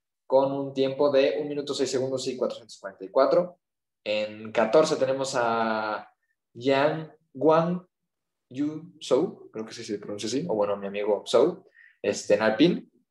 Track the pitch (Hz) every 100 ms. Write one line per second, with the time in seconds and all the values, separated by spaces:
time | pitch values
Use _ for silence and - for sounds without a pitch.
0 | _ _ - 131 139 139 139 135 135 135
1 | 143 135 139 - 147 147 139 135 131 131
2 | 131 131 131 120 113 - - - 98 -
3 | 95 131 139 170 180 - _ _ _ _
4 | - 107 107 107 110 113 113 156 151 147
5 | 131 135 135 139 117 113 113 110 107 104
6 | - _ _ _ _ 120 123 135 147 160
7 | 160 - _ 131 147 160 170 180 - _
8 | _ _ _ _ _ 127 147 156 170 -
9 | - 131 190 - - 110 110 - 110 101
10 | - 104 113 127 175 107 101 101 98 101
11 | 104 98 - 120 151 180 - _ - _
12 | 101 101 - 104 110 - 165 202 - _
13 | _